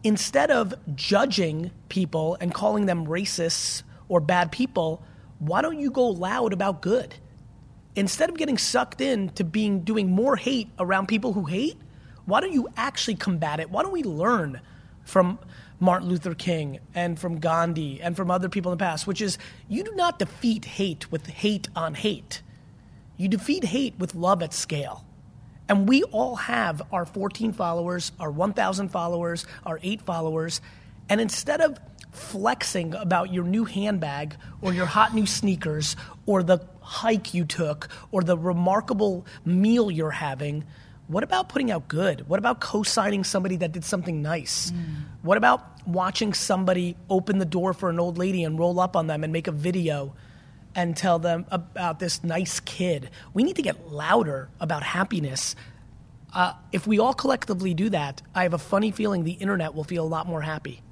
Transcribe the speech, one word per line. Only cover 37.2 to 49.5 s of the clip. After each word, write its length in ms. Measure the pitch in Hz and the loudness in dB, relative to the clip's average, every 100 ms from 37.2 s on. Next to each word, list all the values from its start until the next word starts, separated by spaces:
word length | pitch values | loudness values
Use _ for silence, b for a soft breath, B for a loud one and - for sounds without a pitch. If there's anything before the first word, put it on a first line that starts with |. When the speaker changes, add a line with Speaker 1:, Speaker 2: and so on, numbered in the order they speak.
| - | 2
Speaker 1:
you 120 | 175 156 | -2 0
took 420 | - 156 151 - B B | 0 -2 -2 -8 B B
or 120 | 190 | 0
the 140 | 175 175 | 2 2
remarkable 880 | 170 175 175 202 226 214 208 180 - B 170 | 2 2 4 4 2 2 2 0 -6 B 2
meal 460 | 180 208 240 208 | 4 6 6 4
you're 180 | 165 156 | 2 -2
having, 520 | - 151 131 147 151 151 B B B - | -2 -4 -4 -4 -6 -8 B B B -4
what 160 | 170 | -4
about 260 | 262 370 - | 0 0 0
putting 200 | - 254 | -2 0
out 180 | 175 - | -2 -2
good? 400 | 151 190 131 139 | 0 2 0 -2
What 120 | 190 | 0
about 220 | 233 240 | 2 0
co-signing 640 | - 214 208 - 202 202 | -2 -2 0 2 2 0
somebody 340 | 185 196 185 185 | 0 0 0 -2
that 140 | 170 | -2
did 120 | 170 | -4
something 380 | - 190 175 156 | -4 -4 -2 -2
nice? 480 | 151 170 - - - | -2 -2 -2 -4 -4
Speaker 2:
Mm. 60 | 175 160 151 147 B | -4 -6 -8 -10 B
Speaker 1:
What 160 | 165 208 | 2 6
about 260 | 240 - - - - | 6 4 0 -10 -2
watching 460 | 180 185 - 214 | 0 0 0 0
somebody 600 | - - 190 185 180 175 170 - | 0 2 2 4 2 0 -4 0
open 260 | 190 185 196 | 0 4 0
the 80 | 175 | 2
door 280 | 175 190 | 0 0
for 160 | 175 185 | 0 0
an 100 | 170 | 0
old 180 | 175 170 | 0 0
lady 260 | 185 185 | 0 0
and 140 | 160 160 | 0 2
roll 220 | 175 180 | 2 2
up 160 | 180 180 | 2 2
on 100 | 160 | 0
them 160 | 151 | -2
and 80 | 156 | -2
make 140 | 160 | -2
a 40 | 160 | -2